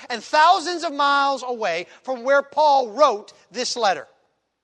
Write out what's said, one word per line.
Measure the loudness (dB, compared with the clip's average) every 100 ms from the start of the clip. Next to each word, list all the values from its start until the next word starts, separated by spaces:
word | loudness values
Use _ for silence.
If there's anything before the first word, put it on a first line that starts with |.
| -10
and | -10
thousands | -2 4 4 4 0 -6
of | -6
miles | -2 0 2 0 -2
away | -6 -6 -4 -4 -8 -14
from | -10 -8
where | 0 0
Paul | 0 0 2 2 0
wrote | 2 2 2 -8 _ _
this | -8 -8 -2
letter. | -2 -2 -8 _ _ _ _ _